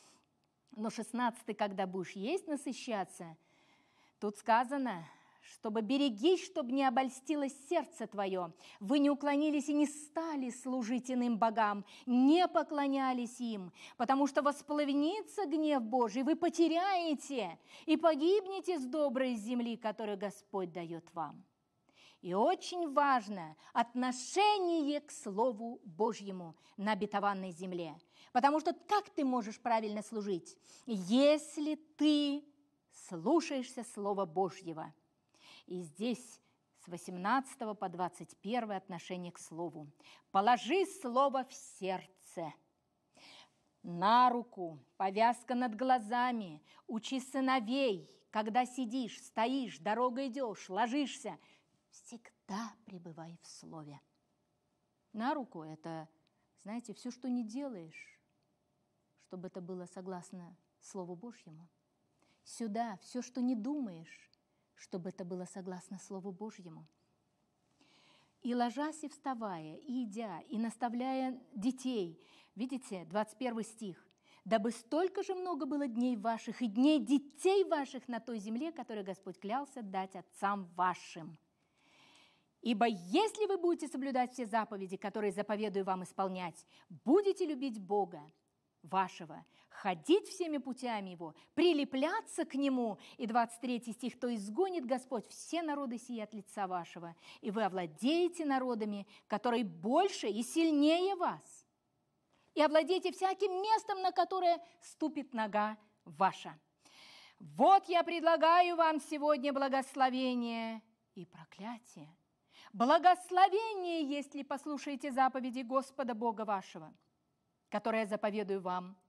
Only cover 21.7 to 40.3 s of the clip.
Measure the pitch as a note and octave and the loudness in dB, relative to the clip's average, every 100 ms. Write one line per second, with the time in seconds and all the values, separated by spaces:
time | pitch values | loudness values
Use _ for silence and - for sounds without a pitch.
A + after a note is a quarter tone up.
21.7 | _ _ _ - _ F3+ F#3 C4 F#4 - | _ _ _ -20 _ -2 2 4 2 -2
22.7 | F4+ E4+ C#4 C#4+ B3+ G3+ G3+ D#3+ D#3 - | -4 -2 2 4 4 0 -8 -10 -14 -4
23.7 | - A#3 B3 B3+ B3 - F4+ G#4 G#4 F4 | 0 0 0 -2 -2 -2 2 4 4 2
24.7 | E4+ C#4+ D4 D4 - A3 G3 B3+ G#3 A#3 | 2 0 -2 -6 -12 -6 0 0 0 -6
25.7 | B3 A3 D#3+ A3 G3+ G3+ F#3 E3+ D3+ _ | -12 -8 -2 0 -2 -8 -10 -12 -16 _
26.7 | - G3+ G#3 G#3 G3+ G3+ G3 F#3 D#3+ F#3 | -4 0 0 0 0 0 0 -4 -8 -6
27.7 | F3 E3 D#3 _ _ - B3 C4 D4+ D#4+ | -4 -6 -10 _ _ -2 4 6 6 2
28.7 | E4+ - G#4 G4 - C4+ B3+ G#3 G#3+ A#3+ | -2 2 0 0 0 0 0 -2 -4 0
29.7 | A3+ A3 G#3 - A3+ G#3 F3+ - - - | 0 0 -4 -6 -4 -2 -2 -4 -20 -20
30.7 | - - G#3+ F3+ B3 C#4+ D4+ D4+ - D4+ | -14 -4 -4 2 6 8 6 2 -6 -4
31.7 | D4+ - - D4+ D4 C#4+ C#4+ D4 _ _ | -4 -6 0 4 4 2 -2 -6 _ _
32.7 | _ _ - - F3+ E3+ E4 - C#4 B3 | _ _ -20 -12 -4 2 2 2 -4 -6
33.7 | - A3+ - G3+ G3+ F#3+ D#3+ F#3+ - E3+ | -10 -12 -6 -4 -2 -2 0 -2 -2 -12
34.7 | D#3+ D#3 - _ _ _ _ - - - | -10 -12 -16 _ _ _ _ -20 -20 -12
35.7 | F#3 E3+ D3+ A#3 A3+ - - _ _ _ | -10 -10 -6 -4 -4 -8 -20 _ _ _
36.7 | _ - E3+ - F3+ F#3+ C4 C4 - A3 | _ -14 -12 -10 -4 0 0 -2 -8 -8
37.7 | G3+ F#3+ F3 F3+ - E3 - G3 A#3+ A3 | -6 -6 -4 -6 -6 -18 -12 -4 -4 -2
38.7 | F#3+ - F3 - F3+ F3 - - D#3+ E3+ | -6 -8 -12 -10 -10 -10 -12 -14 -8 -8
39.7 | D#3 D3 - - - _ | -10 -16 -20 -20 -20 _